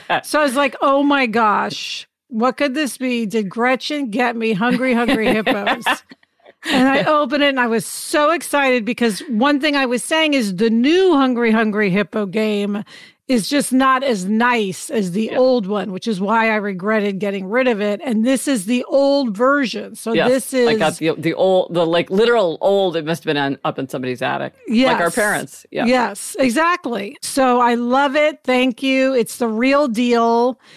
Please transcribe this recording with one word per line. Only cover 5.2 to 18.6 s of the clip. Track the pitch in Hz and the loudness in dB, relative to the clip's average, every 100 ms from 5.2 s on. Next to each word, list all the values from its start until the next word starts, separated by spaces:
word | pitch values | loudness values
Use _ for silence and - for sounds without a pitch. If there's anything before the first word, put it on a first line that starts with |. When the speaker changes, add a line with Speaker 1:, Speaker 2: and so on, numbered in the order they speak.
| 214 | 0
Speaker 2:
Hippos?" | 220 214 214 208 247 - | 0 0 -2 -2 -4 -4
Speaker 1:
<laughs> | 285 - - _ _ - _ 320 | -6 -8 -20 _ _ -20 _ -4
Speaker 2:
And | 277 262 | 2 2
I | 277 | 2
opened | 302 302 294 277 | 2 2 2 2
it | 285 | 2
and | 269 | 2
I | 240 | 0
was | 226 - | -2 -4
so | - - 311 294 | -10 -2 0 2
excited | 330 - 285 269 254 214 | 0 -2 0 2 2 0
because | 247 240 180 330 | 0 -2 -2 -4
one | 214 277 294 | 0 2 2
thing | 302 285 | 0 0
I | 262 | 0
was | 247 | -2
saying | - 320 311 | 0 0 2
is | 277 208 180 | 2 0 0
the | 226 | 2
new | 226 262 349 381 | 2 4 4 4
Hungry, | 285 269 233 233 | 4 2 2 2
Hungry | 220 220 202 208 | 2 2 0 0
Hippo | 185 202 220 202 | 0 0 -4 -4
game | 196 214 208 202 208 - - - _ - | -2 -2 -2 -2 -4 -8 -16 -20 _ -2
is | 247 180 | -2 0
just | 285 - | -2 0
not | 254 269 262 | 2 2 2
as | 269 214 185 | 0 -2 -2
nice | 220 247 240 196 175 - | 0 2 0 -2 -6 -6
as | 226 185 | -4 -2
the | 180 220 | -2 -2
Speaker 1:
Yeah. | - | 2
Speaker 2:
old | 254 247 190 | 2 2 0
one, | 208 190 | -4 -4
which | 185 233 | -6 -6
is | 190 | -4
why | 196 226 226 | 0 2 2
I | 214 | 0
regretted | 202 185 196 220 202 190 | -4 -6 -2 0 -2 -2
getting | 202 196 190 | -4 -6 -4
rid | 233 254 | 0 0
of | 214 | 0
it. | 208 202 | -2 -4
And | 302 214 226 | -2 0 2
this | 262 - | 0 0
is | 262 | -2